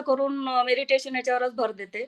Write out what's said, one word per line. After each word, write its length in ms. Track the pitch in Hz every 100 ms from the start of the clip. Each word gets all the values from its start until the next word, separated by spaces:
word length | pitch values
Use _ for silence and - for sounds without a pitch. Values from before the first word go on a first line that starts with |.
| 262
करून, 420 | 262 277 277 262
अ, 140 | 254
मेडिटेशन 520 | 247 254 277 269 269 262
याच्यावरच 400 | 247 247 254 233
भर 160 | 220
देते. 360 | 202 190 214